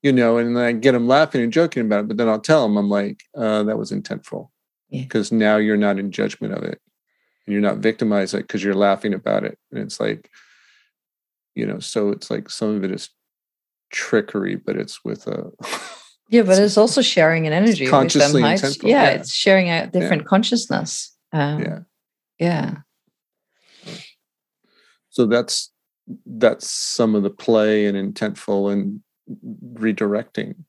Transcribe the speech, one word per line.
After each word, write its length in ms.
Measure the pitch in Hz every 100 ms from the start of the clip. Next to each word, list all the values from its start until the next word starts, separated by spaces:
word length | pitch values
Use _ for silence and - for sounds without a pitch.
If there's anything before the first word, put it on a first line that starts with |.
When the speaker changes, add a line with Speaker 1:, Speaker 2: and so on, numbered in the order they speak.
Speaker 1:
you 80 | 139
know, 260 | 131 117 117
and 220 | 117 120
I 140 | 120
get 220 | 117 131 123
'em 120 | 117
laughing 340 | 135 156 131
and 120 | 117
joking 320 | 131 165 131 113
about 160 | 104
it, 60 | 107
but 80 | 110
then 100 | 113
I'll 140 | 107
tell 240 | - 156 113
'em, 100 | 104
I'm 140 | 101
like, 340 | 101 101 - _
"Uh, 300 | 143 110 107
that 140 | 104 110
was 140 | 104
intentful." 580 | 101 101 107 - - - _ _ _ _
Speaker 2:
Yeah. 160 | 135 131
Speaker 1:
'Cause 260 | 113 101
now 240 | 113 107 107
you're 220 | 107 104
not 200 | 104 98
in 140 | 98
judgment 420 | 90 104 - 107
of 100 | -
it. 180 | 50 50 _ _ _ _ _ _ -
And 80 |
you're 80 | 101
not 160 | 104 104
victimized, 560 | 107 110 113 101 95
like, 120 | - -
'cause 120 | 104
you're 140 | 98 98
laughing 380 | 101 98 107
about 320 | 98 - - -
it. 120 | - _
And 80 | -
it's 180 | 101 -
like, 280 | 55 - _ _ _ _ _ _ _ _ _ _ _ _ _ -
you 100 | 110
know, 140 | 101
so 300 | - 117 101
it's 200 | 101 -
like 200 | 110 104
some 260 | - 110 107
of 80 |
it 80 | 95
is 180 | 101 - _ _ _ _ _ _ _ _
trickery, 640 | - - 113 104 104 98 98
but 180 | - -
it's 300 | - - -
with 200 | 55 -
a 240 | - - _
<laughs> 360 | - - - - - _ _
Speaker 2:
Yeah, 120 | 233
but 80 | 196
Speaker 1:
it's 80 | 190
Speaker 2:
it's 180 | 208 202
also 240 | 226 269
sharing 460 | - - 160 165 160
an 60 |
energy 320 | 160 220 185 131
with 40 |
them, 100 | 143
Speaker 1:
consciously 420 | 135 151 143 147
Speaker 2:
right? 160 | 127 185
Speaker 1:
intentful, 260 | 139 143 208
Speaker 2:
Yeah, 160 | 277 180
Speaker 1:
yeah. 40 |
Speaker 2:
it's 200 | - -
sharing 340 | - - 190 175
a 160 | 165 -
different 340 | 180 170 160
Speaker 1:
Yeah. 60 | -
Speaker 2:
consciousness. 880 | 196 226 233 - - 156 - - _ _
Um, 260 | 160 143 151
Speaker 1:
Yeah. 160 | - 165 - _ _ _ _ _
Speaker 2:
yeah. 380 | 175 160 - - - _ _ _ _ _ _ _ _ _ - - - _ _ _ _ _ _ _ _ _ _
Speaker 1:
So 160 | - 113
that's, 460 | 120 117 - - _ _ _ - - -
that's 420 | 117 113 - -
some 460 | - - - 113 107
of 80 |
the 80 | 98
play 560 | - - 113 107 107 104
and 100 | 98
intentful 760 | 98 101 107 101 - 101 101
and 300 | 101 98 104 _ _ _ 104 123 107 120
redirecting 800 | 117 110 98 104 107 117 - 107 -